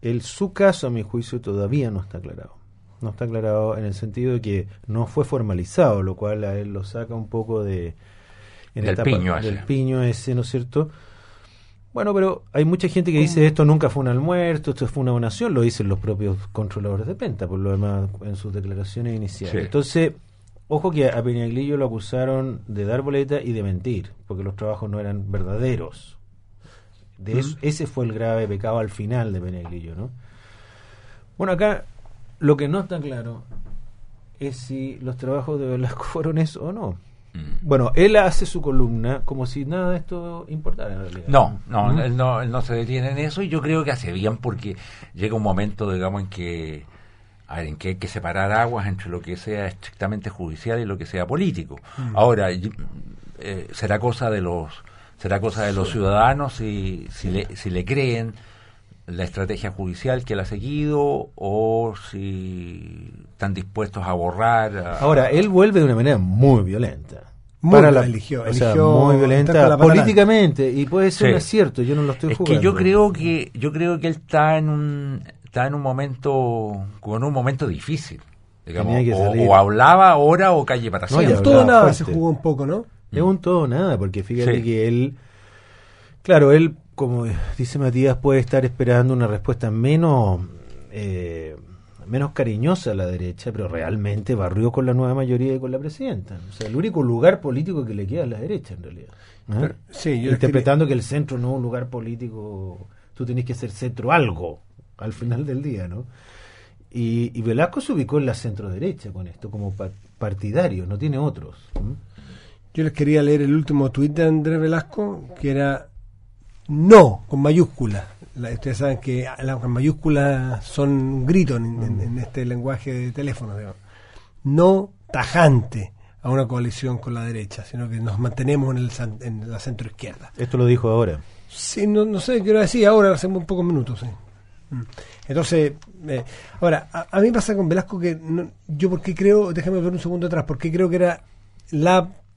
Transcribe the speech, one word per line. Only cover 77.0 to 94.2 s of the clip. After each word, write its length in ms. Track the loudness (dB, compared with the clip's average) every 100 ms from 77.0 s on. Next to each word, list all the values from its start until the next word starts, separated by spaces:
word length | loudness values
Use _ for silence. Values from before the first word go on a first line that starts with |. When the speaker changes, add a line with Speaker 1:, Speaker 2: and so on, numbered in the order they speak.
Speaker 2:
con 240 | -6 -4
un 80 | -2
momento 340 | -2 -2 -2 -4
difícil, 540 | -4 -6 -6 -8 -16 -20 -20 _ _ -10
digamos, 280 | -4 0
Speaker 1:
Tenía 200 | 2 2
que 60 | 2
Speaker 2:
o, 40 | 2
Speaker 1:
salir. 220 | 4 8
Speaker 2:
o 60 |
hablaba 560 | 8 8 6 8 10 8
ahora 420 | 8 6 6 6
o 120 | 4
calle 260 | 2 -2 -2
para 160 | -4 0
Speaker 1:
No, 0 |
y 20 |
Speaker 3:
Sí, 40 | 4
Speaker 2:
siempre. 200 | 4 6
Speaker 3:
un 60 |
todo 180 | 8 8
Speaker 1:
hablaba 200 | 10 8
Speaker 3:
nada 100 | 8
se 120 | 6
Speaker 1:
fuerte. 140 | 0 0
Speaker 3:
jugó 120 | 0
un 100 | 0
poco, 240 | 0 -2 -2
¿no? 200 | -4 -8 -18 -6
Speaker 1:
Es 100 | 0
un 160 | 2 2
todo 280 | 2 2 2
nada, 280 | 0 0 0
porque 240 | -2 -4
fíjate 320 | -4 0 2 2
Speaker 2:
Sí. 60 |
Speaker 1:
que 260 | 2 0 2
él, 260 | 2 0 -4 -20 -20 -20 -20 -20 -20 -20 -20 -20 -4
claro, 300 | 4 8 10
él, 240 | 8 6 -2 -12
como 320 | -6 -2 -2 -2 -2 -4 -4
dice 220 | -4 -2
Matías, 380 | 0 4 2 4
puede 240 | 4 2
estar 240 | 4 2
esperando 500 | 2 0 4 4 4
una 120 | 2 0
respuesta 440 | 0 -2 -2 -2
menos, 680 | 0 2 4 4 4 4 0 -4 -12 -18 -18 -14
eh, 680 | -10 -6 -6 -6 -8 -12 -14 -20 -20 -20 -18 -6
menos 260 | -4 -2
cariñosa 580 | -2 -2 0 0 0 -2
a 40 |
la 120 | -4 -4
derecha, 440 | -4 -8 -8 -10
pero 160 | -8 -6
realmente 680 | -6 -4 -4 -2 -4